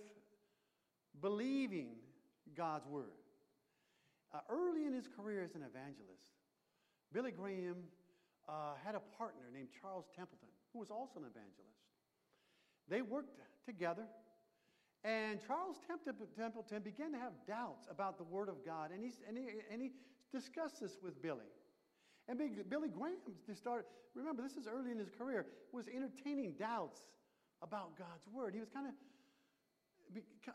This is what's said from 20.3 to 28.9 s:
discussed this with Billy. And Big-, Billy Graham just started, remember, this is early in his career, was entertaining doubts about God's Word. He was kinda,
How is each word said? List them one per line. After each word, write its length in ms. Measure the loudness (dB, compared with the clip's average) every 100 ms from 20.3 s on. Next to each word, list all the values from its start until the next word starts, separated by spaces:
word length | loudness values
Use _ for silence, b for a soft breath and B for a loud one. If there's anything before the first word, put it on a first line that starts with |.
discussed 480 | -4 -2 0 0 0
this 200 | -4 -4
with 180 | -6 -2
Billy. 300 | 0 0 -4 -14 -20 _ _ b b b b
And 100 | 4
Big-, 300 | 4 2 2
Billy 180 | 2 2
Graham 300 | 2 0 0 -4 -8 -6
just 140 | -2
started, 260 | 2 2 0 B B -2
remember, 260 | 0 2
this 140 | 0 -2
is 100 | 0
early 260 | 2 2
in 60 | 2
his 120 | 0
career, 380 | 0 4 4 2 B B
was 160 | -4 -2
entertaining 640 | 0 0 0 2 4 4
doubts 500 | 2 4 4 2 -2 -16 -20 b b b b
about 360 | -4 -2 -2 -6
God's 280 | -8 -8 -8
Word. 220 | -2 0
He 80 | 0
was 80 | -2
kinda, 220 | -2 -2